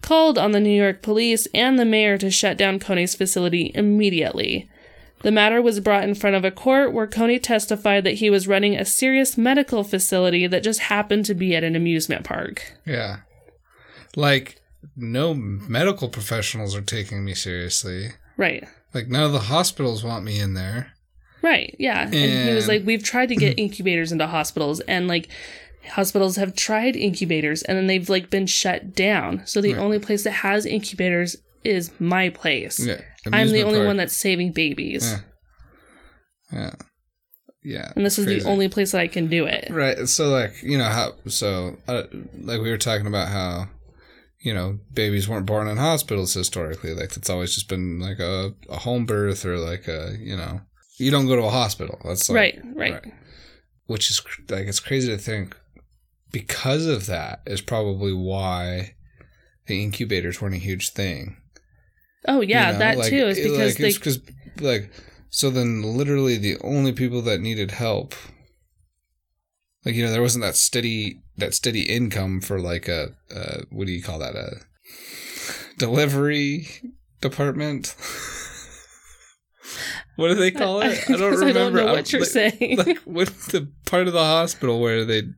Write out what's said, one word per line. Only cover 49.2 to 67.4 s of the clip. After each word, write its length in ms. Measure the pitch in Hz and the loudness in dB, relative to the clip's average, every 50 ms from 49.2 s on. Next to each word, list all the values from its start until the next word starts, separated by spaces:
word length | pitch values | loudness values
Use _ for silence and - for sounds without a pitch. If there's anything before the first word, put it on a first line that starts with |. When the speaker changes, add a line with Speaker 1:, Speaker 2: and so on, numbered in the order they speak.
| 104 101 95 - - | 0 0 -2 -2 -4
Speaker 2:
or, 140 | 92 87 90 | -4 -4 -2
like, 300 | 82 82 87 92 - - | -4 -4 -6 -8 -6 -8
a, 280 | 82 78 80 - 104 104 | -8 -6 -6 -8 -10 -10
you 160 | 110 113 101 | -8 -8 -8
know, 240 | 92 85 85 82 95 - _ _ _ _ _ _ - | -8 -6 -6 -8 -10 -10 _ _ _ _ _ _ -2
you 120 | 131 135 | 0 2
don't 160 | 139 143 135 | 2 4 4
go 100 | 131 131 | 4 2
to 60 | 120 | 2
a 80 | 117 127 | 2 2
hospital. 480 | 117 127 120 107 - - 78 - - - - | 2 2 0 0 -2 -6 -8 -10 -10 -12 -8
That's, 260 | - 87 95 - - | -6 -2 -2 0 2
like, 60 | 233 | 4
Speaker 1:
Right, 240 | 226 208 - - - - 240 262 | 4 4 2 0 -4 -12 -14 -8
right. 160 | 311 - - - - - | -4 -4 -4 -4 -4 -10
Speaker 2:
right. 80 | 220 - - - - - - - - - _ _ _ _ _ _ | -16 -20 -20 -20 -20 -20 -20 -20 -20 -20 _ _ _ _ _ _
Which 220 | - 113 104 - - | -8 -4 -2 -2 -2
is, 100 | - - | -2 -2
cr-, 220 | - - - - - - | -6 -8 -16 -16 -10 -8
like, 180 | - 95 98 101 | -8 -6 -6 -4
it's 120 | 98 - | -6 -6
crazy 280 | - - 139 135 127 123 | -4 -2 -2 -2 0 -2
to 100 | 110 101 | -4 -4
think 380 | - - 110 104 95 95 95 - _ _ _ - _ _ _ _ _ _ _ _ _ _ | -6 -6 -6 -6 -6 -10 -12 -20 _ _ _ -20 _ _ _ _ _ _ _ _ _ _
because 540 | - 117 - - - - - 131 135 156 165 | -10 -10 -8 -6 -8 -4 -2 0 0 0 0
of 200 | 165 147 107 95 | 0 -2 -2 -2
that 340 | 104 92 82 76 58 - - - | -4 -6 -6 -6 -8 -10 -12 -10
is 160 | - 101 98 | -8 -8 -6
probably 520 | - - 120 110 107 104 98 95 101 98 | -6 -4 -4 -2 -2 -2 -2 -2 -2 -2
why 840 | 95 92 92 92 95 98 95 92 90 87 87 90 90 90 90 - - _ - - _ _ - _ _ _ _ _ _ _ _ | -2 -2 -2 -2 -2 -2 -2 -2 -4 -4 -4 -4 -4 -6 -8 -8 -12 _ -20 -20 _ _ -20 _ _ _ _ _ _ _ _
the 160 | - 104 95 | -6 -4 -4
incubators 580 | 104 104 98 - 120 104 101 90 87 87 87 - | -2 -4 -4 -4 -4 -2 -2 -2 -2 -4 -6 -4
weren't 140 | 107 98 95 | -6 -6 -4
a 40 | 87 | -4
huge 320 | 92 101 95 92 - - | -4 -6 -4 -4 -6 -6
thing. 460 | - - 101 95 82 65 - 98 - - _ _ _ - _ _ _ _ _ _ _ _ _ _ _ _ _ | -4 -4 -4 -4 -4 -6 -10 -14 -14 -18 _ _ _ -20 _ _ _ _ _ _ _ _ _ _ _ _ _
Speaker 1:
Oh, 140 | - 269 277 | 0 2 2
yeah, 280 | 220 190 214 240 214 175 | 2 4 4 4 4 4
Speaker 2:
You 40 | - | 4
know, 40 | - | 2
Speaker 1:
that 200 | 214 220 220 - | 2 2 2 2
Speaker 2:
like, 120 | 113 113 | 2 2
Speaker 1:
too 160 | - 277 262 101 | 2 4 2 2
is 100 | 95 - | 2 2
Speaker 2:
it, 40 | |
Speaker 1:
because 160 | - - 147 139 | 0 2 2 2
Speaker 2:
like, 100 | - - | 2 2
it's 100 | - - | 2 2
Speaker 1:
they 140 | - 208 | 2 0
Speaker 2:
'cause, 280 | 202 - - 151 131 123 - - - - - - - - | 0 0 -2 -2 -4 -4 -6 -16 -20 -20 -20 -20 -12 -4
like, 300 | 147 139 120 107 101 101 - - - - - _ - - | -2 0 0 -2 -4 -8 -16 -20 -20 -20 -20 _ -20 -8
so 200 | - - - 135 | -4 0 0 0
then 320 | 127 127 120 117 117 110 | 2 2 0 0 0 -2
literally 540 | 107 107 113 127 143 143 143 139 135 131 120 | -2 -2 -2 -2 0 2 2 2 2 2 2
the 200 | 110 101 104 82 - | 2 0 -2 -2 -2
only 300 | - - 139 143 139 135 | -4 -2 0 2 2 2
people 280 | 120 - 127 123 120 123 | 2 0 -2 0 0 -2
that 180 | 117 117 107 87 | 0 0 0 0